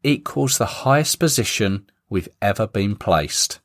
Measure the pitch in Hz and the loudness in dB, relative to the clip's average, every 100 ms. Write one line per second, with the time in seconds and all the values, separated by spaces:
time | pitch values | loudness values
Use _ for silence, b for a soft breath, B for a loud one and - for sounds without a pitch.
0 | 143 139 - 143 139 - 113 - 131 143 | 0 0 -2 -2 0 0 -2 -2 2 2
1 | 151 - 165 131 107 - 101 98 _ _ | 2 0 0 0 -2 0 0 -2 _ _
2 | _ 98 87 _ 101 101 110 107 101 104 | _ -4 -4 _ 0 0 -2 0 -2 -2
3 | - 82 73 - - - | 2 2 2 -2 -4 -6